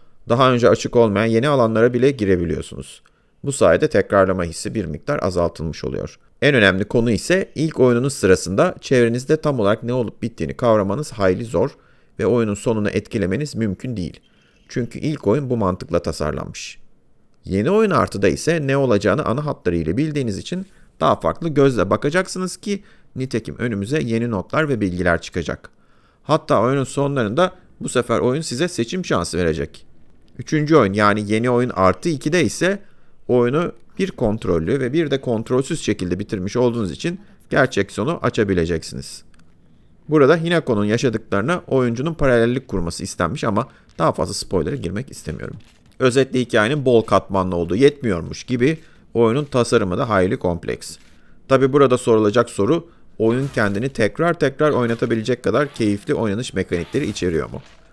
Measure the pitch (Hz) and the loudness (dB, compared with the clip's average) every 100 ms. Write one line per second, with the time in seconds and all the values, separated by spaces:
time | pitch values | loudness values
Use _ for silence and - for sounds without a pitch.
0 | - - - 120 131 123 113 110 110 120 | -20 -20 -2 4 4 6 4 4 2 4
1 | 113 98 113 113 139 139 113 110 120 123 | 4 4 2 2 2 2 2 4 2 4
2 | 131 127 98 90 85 73 - - - - | 2 2 2 2 0 -4 -6 -12 -16 -18
3 | _ _ _ _ 139 135 95 85 151 104 | _ _ _ _ -8 2 4 6 4 2
4 | - 101 95 92 87 80 104 92 85 76 | 2 2 2 2 -4 -6 -6 -6 -6 -8
5 | - - 95 90 85 - 80 - - 65 | -6 -4 -2 0 -2 -2 -8 -6 -8 -6
6 | - - _ _ 143 135 98 95 104 123 | -8 -14 _ _ 2 6 4 4 0 0
7 | 117 104 - 180 - - 156 - 123 120 | 2 0 2 0 0 -4 -4 2 4 4
8 | 135 135 98 92 85 98 175 - - 131 | 0 0 4 4 2 0 0 -2 0 2
9 | 117 120 135 156 156 135 101 110 117 127 | 2 0 -2 0 0 0 0 0 -2 -4
10 | 104 - 113 - 73 67 123 110 98 101 | -4 -6 -10 -6 -8 -2 2 2 2 -2
11 | 151 107 95 92 113 87 143 - _ _ | -6 0 2 2 -2 -2 -2 -4 _ _
12 | _ - 98 120 110 101 - 110 104 104 | _ -4 0 2 0 -2 -2 -2 -2 -2
13 | 104 113 92 101 151 - 110 92 127 107 | -4 -4 -2 -2 -6 -4 -4 -4 -8 -6
14 | 80 - _ _ _ _ _ - 120 - | -8 -10 _ _ _ _ _ -8 -6 -6
15 | 147 151 - 127 131 120 95 90 - 82 | -6 -2 0 0 0 -2 0 -2 -2 -2
16 | - 78 76 76 - - - - - _ | -2 -4 -4 -6 -10 -12 -14 -16 -20 _
17 | _ _ _ _ - 92 120 208 220 147 | _ _ _ _ -4 -2 2 2 2 2
18 | - 101 101 71 - 170 139 139 135 104 | 0 2 0 2 0 0 0 0 2 2
19 | 104 92 - 120 147 - - 85 80 101 | 2 0 0 -4 -4 -4 -2 -2 -2 -2
20 | 156 147 120 98 - 180 196 _ - _ | -2 -2 -4 -6 -8 -10 -10 _ -20 _
21 | 156 104 80 - 170 143 139 117 90 104 | 0 0 -2 -4 -2 4 4 4 0 0
22 | 143 175 185 185 185 - - 190 - - | 0 -2 -4 -6 -8 -8 -6 -8 -8 -20
23 | - - 131 113 - - 120 101 101 151 | -16 -10 -6 -6 -6 -6 -6 -4 -4 -4
24 | 131 113 120 104 - 139 156 120 101 87 | -2 -2 -2 -4 -4 -2 -2 0 -2 0
25 | 87 85 - 90 80 - - _ _ _ | 0 0 -2 -6 -6 -8 -12 _ _ _
26 | _ _ - 156 - 131 113 139 127 - | _ _ -2 -2 2 2 2 0 -2 -4
27 | 139 139 107 127 180 - _ - - 127 | -2 -2 -2 0 -2 -2 _ -14 -4 -2
28 | 117 110 110 127 160 120 175 - 120 185 | 0 0 0 -2 -6 -4 -4 -2 -4 -4
29 | 175 127 85 82 87 78 73 - - - | -2 -2 -2 -2 0 -2 -6 -10 -20 -20
30 | - - - - - 156 147 156 101 101 | -20 -20 -20 -16 -4 -2 4 4 4 4
31 | 104 104 101 110 123 123 123 - 92 - | 2 2 0 0 2 0 0 2 2 2
32 | 175 143 156 175 120 - 170 196 - - | -2 -4 -2 0 0 0 -2 -2 -8 -20
33 | - - - 123 120 143 175 - - - | -20 -18 0 2 2 0 -4 -6 -18 -4
34 | 190 - 117 107 101 85 80 135 127 151 | -4 0 -2 -2 0 0 0 -2 0 -2
35 | 156 135 135 113 113 127 139 165 - 104 | 0 -2 -2 -4 0 -2 -2 -4 -4 -4
36 | 90 90 104 101 92 123 123 117 98 67 | -2 -4 -4 -6 -4 0 0 0 -6 -4
37 | 170 185 - - - 151 131 - - - | -6 -8 -14 -20 -4 0 2 0 -4 -4
38 | 120 170 120 - 101 90 82 82 - 60 | -4 -2 -2 0 0 0 0 -2 -6 -12
39 | - - - - - _ _ _ _ - | -14 -18 -20 -20 -20 _ _ _ _ -20
40 | - 151 135 170 165 170 - 107 104 113 | 0 4 6 6 2 0 2 0 2 2
41 | 131 107 - 98 120 180 - 135 123 117 | 0 -2 -2 -2 0 -2 0 0 0 -2
42 | 156 165 143 120 117 127 - 95 85 - | -6 0 2 4 4 0 -4 -4 -4 -6
43 | 95 - 85 - 120 104 127 - _ - | -12 -4 -4 -2 -2 -2 -2 -10 _ -2
44 | 160 - 87 104 - 92 78 139 85 95 | -2 0 -4 -4 -4 -2 -2 -4 -6 -8
45 | 139 - - - - - - _ _ _ | -10 -12 -12 -10 -10 -14 -20 _ _ _
46 | 131 135 131 127 120 117 107 151 131 117 | 2 2 0 0 0 2 2 0 4 4
47 | 107 98 - 95 92 87 85 92 139 143 | 4 0 2 -2 0 -2 -2 4 4 4
48 | 120 87 78 67 - 120 127 160 - - | -2 -4 -6 -12 -6 0 0 -2 -10 -20
49 | _ 113 117 127 143 131 117 120 98 92 | _ 2 2 2 -2 -2 2 2 0 -4
50 | 131 101 92 127 90 87 - 60 - - | 0 2 2 0 -4 -4 -6 -10 -10 -18
51 | - - - - - 135 135 143 131 123 | -20 -20 -20 -20 2 4 4 4 4 4
52 | - 110 107 110 117 - 107 165 - _ | 4 4 4 2 0 0 0 0 -2 _
53 | - - 113 123 139 135 104 98 135 135 | -20 -2 0 0 -2 -2 -2 -2 -4 0
54 | 104 - 170 165 139 135 151 131 117 113 | -2 0 -2 0 -2 2 0 2 0 0
55 | 120 117 110 123 - 113 143 - 110 101 | 0 -2 0 -2 0 0 0 0 0 0
56 | - 87 110 101 127 95 90 87 80 131 | -2 -2 -2 -4 -6 -6 -2 -4 -2 -4
57 | - - 90 80 58 - - - - | -4 -2 -2 -2 -4 -10 -16 -20 -20